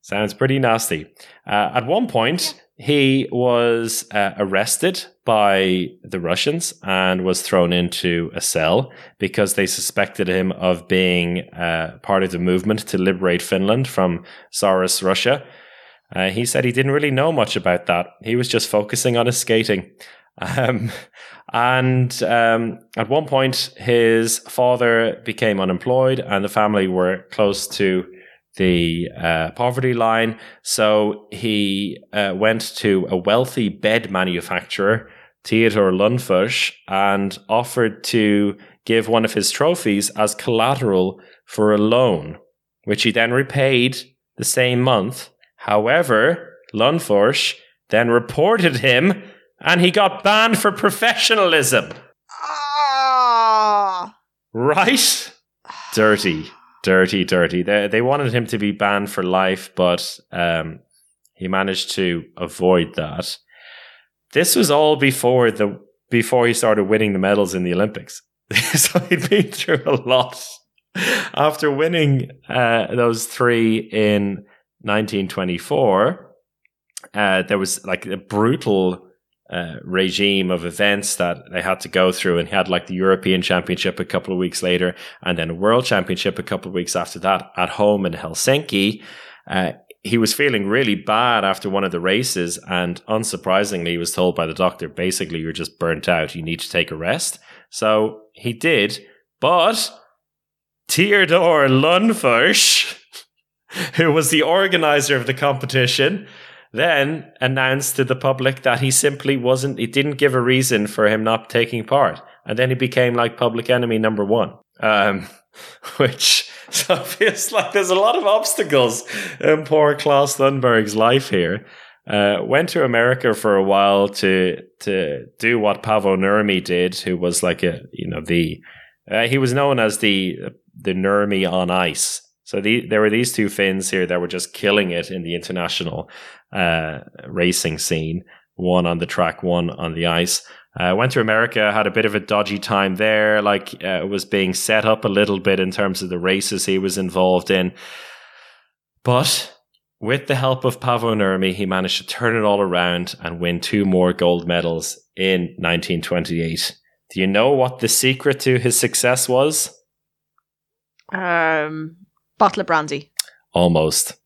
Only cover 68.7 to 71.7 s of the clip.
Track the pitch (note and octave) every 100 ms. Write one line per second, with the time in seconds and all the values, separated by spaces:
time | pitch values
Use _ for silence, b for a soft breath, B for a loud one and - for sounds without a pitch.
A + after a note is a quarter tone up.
68.7 | D3+ - F3 - E3+ - G#3 - - -
69.7 | D3+ C#3 C3+ A#2+ B2+ A#2+ - - - _
70.7 | _ _ F#3 F#3 C4 B - D3+ D3+ D3+